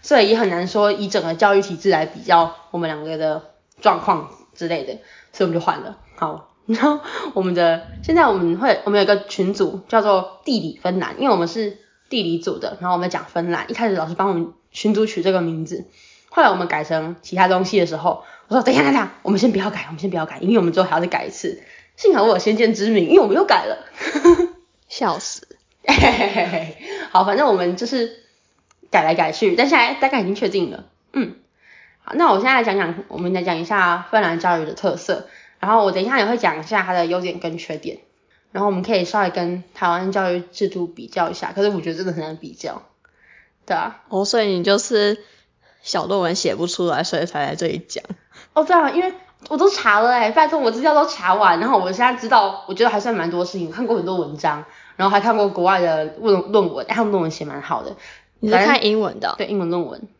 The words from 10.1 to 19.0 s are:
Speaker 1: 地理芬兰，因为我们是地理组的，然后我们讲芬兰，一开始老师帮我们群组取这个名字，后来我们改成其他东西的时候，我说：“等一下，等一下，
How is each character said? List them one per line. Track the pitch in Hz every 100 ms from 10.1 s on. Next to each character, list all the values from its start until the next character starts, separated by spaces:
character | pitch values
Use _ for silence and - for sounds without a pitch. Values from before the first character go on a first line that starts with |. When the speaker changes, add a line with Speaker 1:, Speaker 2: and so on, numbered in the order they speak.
| 190 185 -
Speaker 1:
地 | - 240
理 | 160 -
芬 | 180 185
兰， | 151 -
因 | 277
为 |
我 | 196
们 | 170
是 | 220 214 202 _ _ _
地 | 254
理 | 175 165
组 | 175 -
的， | - -
然 | 180
后 |
我 | 175
们 | 180
讲 | -
芬 | - - 175
兰， | 170 -
一 |
开 | 226 226
始 | 190
老 | 160
师 |
帮 | 170 196
我 |
们 | 175 170 - _
群 | - 214
组 | 208
取 | 214 202
这 | 180
个 | 185
名 | 170 160 160
字， | 175 185 _ _ _ _
后 | -
来 | 277
我 |
们 | 180 175
改 | 151
成 | 156 160 156 175
其 | -
他 | 180 185
东 | 185
西 | 185 208
的 | 170
时 | 156
候， | 165 - - - _
我 |
说 | 247
：“等 | 233
一 | 262
下， |
等 | 285
一 |
下， | 277